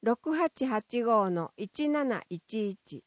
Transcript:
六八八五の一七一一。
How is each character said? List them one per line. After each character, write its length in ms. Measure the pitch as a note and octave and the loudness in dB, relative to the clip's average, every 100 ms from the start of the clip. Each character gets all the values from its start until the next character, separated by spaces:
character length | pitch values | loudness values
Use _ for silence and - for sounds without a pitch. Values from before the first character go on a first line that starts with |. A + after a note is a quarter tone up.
六 320 | A3 A#3+ - | 0 0 0
八 320 | D#4 E4 - C4 | 0 0 0 -2
八 360 | G#3+ - A#3+ | -2 -2 -2
五 280 | A#3 A3+ F#3+ | 4 4 4
の 220 | F3 E3 - | 0 -4 -6
一 320 | G3+ - D4 | -10 -2 0
七 340 | D4 C#4 G#3 - | 0 0 -2 -6
一 400 | F3 _ A3 G#3 | -12 _ -4 -2
一。 340 | G3 _ D3 | -4 _ -16